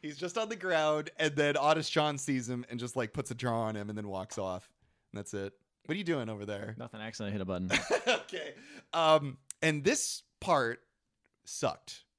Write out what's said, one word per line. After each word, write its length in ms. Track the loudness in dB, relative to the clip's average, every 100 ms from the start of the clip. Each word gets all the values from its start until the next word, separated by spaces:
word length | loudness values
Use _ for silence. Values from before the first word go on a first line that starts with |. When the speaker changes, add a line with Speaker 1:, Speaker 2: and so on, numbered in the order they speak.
Speaker 1:
He's 160 | -10 -6
just 200 | -4 -2
on 120 | -4
the 60 |
ground, 540 | -4 2 4 4 2 -2 0
and 180 | 2
then 220 | 4 2 4
Honest 340 | 4 4 4
John 260 | 2 2 0
sees 300 | -2 -2 -2
him 160 | -6 -6
and 100 | -8
just, 160 | -4
like, 180 | -2 -2
puts 180 | -4 -6
a 40 |
jar 180 | -4 0
on 220 | 0 0
him 140 | -2 -6
and 80 | -6
then 100 | -6
walks 300 | -6 -6 -4
off. 320 | -4 -4 -8 _ _ _ _
And 60 | -12
that's 140 | -6
it. 200 | -6 -6 _ _ _
What 100 | -6
are 20 | -4
you 60 |
doing 260 | 0 0 -2
over 160 | -6
there? 300 | -6 -6 -6 -8
Speaker 2:
Nothing. 220 | -10 -10
I 60 | -10
accidentally 240 | -6 -4
hit 80 | -2
a 40 |
button. 260 | -2 -2 0
Speaker 1:
<laughs> 60 | 0 2 0 2
Okay. 460 | 0 -2 -10 -10 -14 -18 -20 _
Um, 440 | 4 8 6 4 -8 _ 0
and 220 | 2 4
this 400 | 2 2 0 -6 _ _
part 380 | 4 4 4 -2 _ _ _ _ _ _
sucked. 580 | -14 -2 -2 -2 -12 -18 _